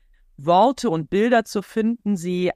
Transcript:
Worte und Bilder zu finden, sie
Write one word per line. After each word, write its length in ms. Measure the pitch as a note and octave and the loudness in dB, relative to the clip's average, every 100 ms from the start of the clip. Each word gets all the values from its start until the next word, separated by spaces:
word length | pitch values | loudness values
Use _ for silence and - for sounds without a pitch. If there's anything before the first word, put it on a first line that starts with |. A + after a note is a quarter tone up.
| _ _ _ - | _ _ _ -6
Worte 500 | C#3+ F3+ A#3+ - A#3 | 2 4 4 2 -2
und 220 | D#3+ D3 | -4 -2
Bilder 340 | F#3+ A#3 A#3 | -2 2 0
zu 160 | A3 G#3 | 0 -6
finden, 560 | - A3+ A3 A#3 G3+ G3 | -6 -2 -2 -2 -4 -4
sie 340 | F3 F3+ F3+ | -4 -2 -2